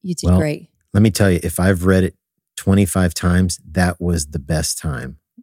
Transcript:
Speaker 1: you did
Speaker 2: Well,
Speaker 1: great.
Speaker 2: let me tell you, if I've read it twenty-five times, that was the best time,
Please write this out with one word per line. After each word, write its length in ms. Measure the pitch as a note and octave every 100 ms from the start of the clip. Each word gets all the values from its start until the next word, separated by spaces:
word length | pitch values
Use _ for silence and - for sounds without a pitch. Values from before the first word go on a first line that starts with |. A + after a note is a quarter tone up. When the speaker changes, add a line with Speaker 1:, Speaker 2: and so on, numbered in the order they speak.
Speaker 1:
you 120 | F#3
did 140 | F3 F2
Speaker 2:
Well, 100 | F2+
Speaker 1:
great. 300 | D3+ D3 - _ _
Speaker 2:
let 100 | G2
me 80 | A2
tell 200 | - G2
you, 100 | F2
if 160 | F2 -
I've 260 | F2+ F#2
read 200 | F#2 F#2
it 100 | F#2 _ _ _ _ -
twenty-five 580 | - G2 G2 F#2+ F2+
times, 440 | - F2+ F2+ F#2 - -
that 260 | E2 F2+ -
was 260 | F2 E2+ -
the 120 | E2+
best 400 | C2+ D#2+ D#3+ -
time, 400 | - B2+ C3 - _ -